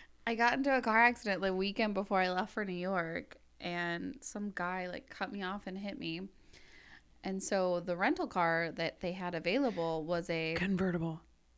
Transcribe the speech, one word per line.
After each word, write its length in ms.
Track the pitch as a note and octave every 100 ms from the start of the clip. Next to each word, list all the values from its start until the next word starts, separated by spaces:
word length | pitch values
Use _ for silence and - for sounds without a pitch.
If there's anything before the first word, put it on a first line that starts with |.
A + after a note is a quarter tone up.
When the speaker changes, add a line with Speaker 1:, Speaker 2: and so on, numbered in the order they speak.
| - - -
Speaker 1:
I 100 | A3+
got 180 | A#3
into 200 | C4 C#4 C4+
a 60 |
car 160 | A#3+ A3 A#3+
accident 360 | A#3+ G#3+ F#3
the 120 | F#3+
weekend 400 | F#3 G3 G3 G#3+
before 260 | G3 G3+ G3
I 100 | F#3
left 200 | F3+ F#3
for 100 | - G3+
New 80 |
York, 640 | F3+ F3+ F#3+ E3 E3 - - - -
and 560 | - F3 F3 E3+ - -
some 300 | - G#3+ G#3 G3
guy, 320 | F3 F#3 F3+
like, 220 | F3+ -
cut 220 | - F#3
me 80 | G3+
off 240 | F#3 G3+ -
and 100 | F#3
hit 200 | G3+ -
me. 220 | - E3 G3 - - - - - - - - - F3+
And 160 | F#3+
so 360 | F#3+ G3 F#3 F3
the 140 | E3+ F3
rental 300 | G3+ E4 D#4+
car 440 | G3 E3+ E3 E3 D3
that 240 | E3 -
they 100 | F3+
had 220 | F#3 F3+ E3+
available 680 | D#3+ A3 C#4 F#3 E3 D#3+ D#3
was 240 | F3 E3
a 240 | E3 D#3+ E3
Speaker 2:
Convertible. 680 | F#3 F#3+ F#3+ E3+ E3 D#3+ - _ _